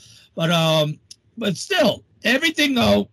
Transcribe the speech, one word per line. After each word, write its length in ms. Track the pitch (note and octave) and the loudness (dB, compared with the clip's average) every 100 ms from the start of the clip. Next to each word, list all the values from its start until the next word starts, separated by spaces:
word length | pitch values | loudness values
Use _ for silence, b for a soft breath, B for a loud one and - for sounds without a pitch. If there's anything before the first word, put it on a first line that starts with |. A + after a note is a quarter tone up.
| b b b | b b b
But, 160 | - E3 | -4 0
um, 480 | E3+ D#3+ D#3+ D3+ D3+ - - _ - | 2 2 2 0 -4 -16 -20 _ -8
but 200 | G#3 - | -6 -6
still, 480 | - F#4 A#3 - - _ | -2 0 2 0 -8 _
everything, 500 | G#3+ C4 E4 D#4+ D4 | -2 0 0 0 0
though, 340 | B3 G#3+ G#3 G3 | 2 2 2 0